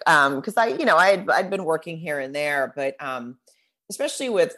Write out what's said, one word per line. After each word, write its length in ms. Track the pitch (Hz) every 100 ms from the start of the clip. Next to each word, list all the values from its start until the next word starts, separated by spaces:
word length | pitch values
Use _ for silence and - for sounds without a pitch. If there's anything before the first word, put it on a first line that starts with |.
| -
Um, 360 | 156 139 139
'cause 160 | - -
I, 100 | 226
you 180 | 131 277
know, 120 | 165
I 100 | 185
had, 220 | 190 -
I'd 200 | 156 185
been 140 | 190
working 340 | 160 160 175 165
here 220 | 170 143
and 160 | 135 143
there, 380 | 147 143 131 143
but, 200 | 139 139
um, 360 | 143 127 120 127 _ _ _ _ -
especially 380 | 196 294 - 269
with, 260 | 202 165